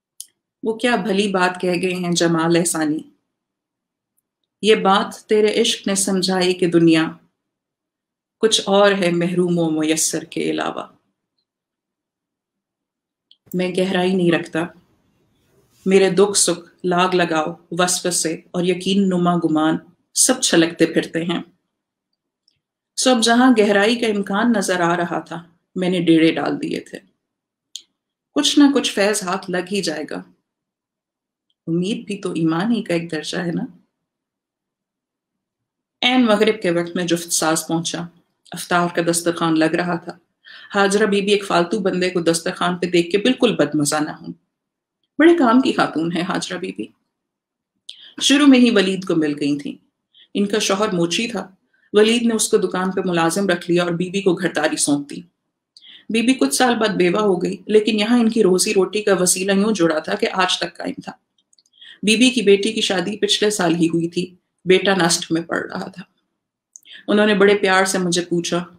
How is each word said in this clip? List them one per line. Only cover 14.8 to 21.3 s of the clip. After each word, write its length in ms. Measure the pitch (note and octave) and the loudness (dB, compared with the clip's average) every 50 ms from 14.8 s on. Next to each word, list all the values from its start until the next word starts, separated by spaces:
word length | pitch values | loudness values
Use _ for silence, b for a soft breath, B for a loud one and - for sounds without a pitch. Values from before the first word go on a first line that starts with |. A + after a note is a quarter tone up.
| _ _ _ _ _ _ _ _ _ _ _ _ _ _ _ _ _ _ _ _ _ | _ _ _ _ _ _ _ _ _ _ _ _ _ _ _ _ _ _ _ _ _
मेरे 240 | F#3+ F#3+ G3 F#3+ F#3 | 2 4 4 4 4
दुख 260 | F3 F3+ G3+ G3+ G3 | 4 2 2 2 2
सुख, 340 | - - - E3 E3+ - - _ _ - | 0 0 0 -2 -4 -8 -14 _ _ -4
लाग 300 | F3+ F3+ F3 F#3 F3+ F3+ | -2 0 2 2 2 2
लगाव, 520 | F3 F3 E3+ D#3+ D#3+ D#3 E3+ E3+ - _ _ E3+ | 0 0 0 0 -2 -2 -4 -6 -10 _ _ -2
वसवसे 720 | E3+ F3+ F3+ - - - F3+ F3 - - D#3+ E3 - - _ - | -2 0 0 0 -2 -4 -4 -4 -2 -4 -4 -6 -6 -10 _ -6
और 120 | F3+ F3 | -2 -2
यकीन 380 | F#3 F3+ F3+ F3+ F#3 G3 G3+ G3 | -2 -2 -2 -2 0 0 2 2
नुमा 320 | F#3 F3+ F3+ F3 F3 F3+ | 2 2 2 2 2 2
गुमान 440 | E3+ E3 D#3 D#3 D#3 D#3 D#3+ E3+ E3+ - - _ _ _ _ _ | 2 0 0 0 2 2 2 0 -2 -6 -12 _ _ _ _ _
सब 260 | - - - B3+ B3+ - | 0 0 2 0 0 0
छलकते 440 | - - E3+ D#3+ E3 E3+ - E3 | 2 2 2 2 2 2 0 0
फिरते 380 | D#3+ - D#3+ D3+ - - E3 E3 | 0 0 -2 -4 -4 -6 -6 -6
हैं। 340 | F3+ | -4